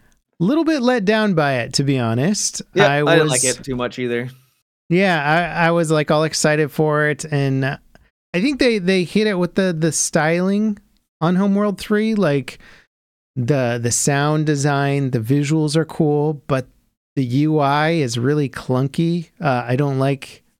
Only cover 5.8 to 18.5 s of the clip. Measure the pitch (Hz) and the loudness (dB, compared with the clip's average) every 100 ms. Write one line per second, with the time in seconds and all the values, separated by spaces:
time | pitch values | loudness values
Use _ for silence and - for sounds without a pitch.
5.8 | 156 156 147 156 156 - 156 151 147 - | 2 0 2 0 0 0 0 2 0 0
6.8 | 151 151 151 147 156 143 139 135 135 - | 0 0 0 -2 -4 -2 0 -2 -4 -6
7.8 | _ _ _ _ _ 175 262 262 262 220 | _ _ _ _ _ -2 -2 2 0 2
8.8 | 180 190 175 202 214 180 175 - 190 160 | 2 0 0 0 0 0 -2 0 -2 0
9.8 | 160 - - 165 156 170 190 202 214 202 | -2 -2 -2 0 2 0 0 0 -2 -4
10.8 | _ _ _ _ 160 180 202 196 208 190 | _ _ _ _ 0 2 2 2 0 -4
11.8 | - 208 220 214 165 143 120 - - - | -2 0 0 2 2 0 -4 -14 -20 -20
12.8 | _ _ _ _ _ 135 120 143 123 120 | _ _ _ _ _ -4 0 0 0 -2
13.8 | 117 - - 139 147 156 151 143 147 139 | -2 -2 0 0 0 0 0 0 0 0
14.8 | 139 139 135 123 110 143 143 156 151 160 | 0 0 -2 -2 0 0 2 0 0 0
15.8 | 151 - 151 147 151 151 - 131 - _ | -2 -2 0 2 -2 -4 -4 -4 -4 _
16.8 | _ _ _ - 123 131 151 151 139 147 | _ _ _ -6 -2 0 2 2 2 2
17.8 | 156 170 127 120 131 151 139 | 0 0 -2 -2 0 0 -2